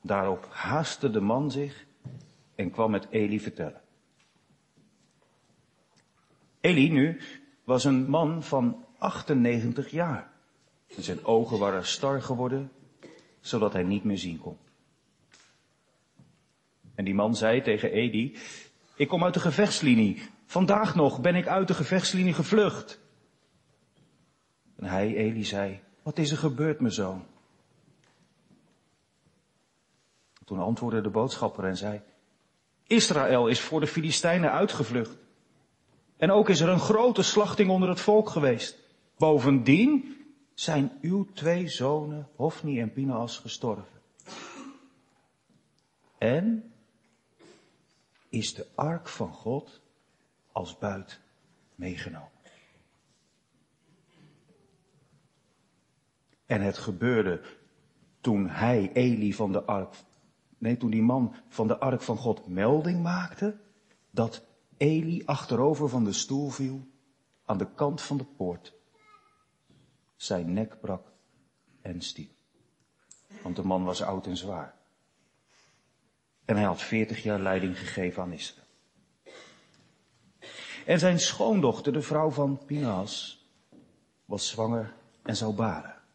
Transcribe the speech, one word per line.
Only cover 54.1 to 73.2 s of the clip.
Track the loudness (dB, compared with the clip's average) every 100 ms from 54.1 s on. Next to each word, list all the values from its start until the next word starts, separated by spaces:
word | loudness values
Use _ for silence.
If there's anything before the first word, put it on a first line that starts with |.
| _ -20 _ _ _ _ _ _ _ _ _ _ _ _ _ _ _ _ _ _ _ _ _ _
En | 0
het | 0 -2
gebeurde | -6 -2 0 2 2 -2 -8 -20 _ _ _ _ _ _
toen | 0 0 0
hij, | 0 2 2 2
Eli, | 2 2 2 0
van | -2 -2
de | -2
ark, | -2 -4 -4 -12 -20 _ _ _ _ _
nee, | -4 -2
toen | 0
die | 2
man | 4 4 0 -4 -16
van | -4 0
de | 0
ark | 0 -2
van | -2 -4
God | -2 -4 -4
melding | 0 2 2 2 -2
maakte, | -2 -4 -6 -4 -6 -6 -18 _ _ _ _
dat | -4 -4 -4 -20 _ _ _
Eli | 2 2 0 -4
achterover | -4 -6 -2 0 2 2 -2
van | 0
de | 0
stoel | -2 -4 -4 -4
viel, | -4 -6 -6 -14 _ _ _ _ _
aan | -6 -4
de | -4
kant | -2 -2 -2
van | -6 -6
de |
poort, | -6 -8 -8 -8 -14 _ _ _ _ -20 _ _ _ _ _ _ _ _ _ _
zijn | -6 -4 -2
nek | -4 -4 -8
brak | -10 -10 -12 _ _ _ _ _ _ _
en | -12 -10
stierf. | -10 -12 -16 _ _ _ _ _ _ _ _ -20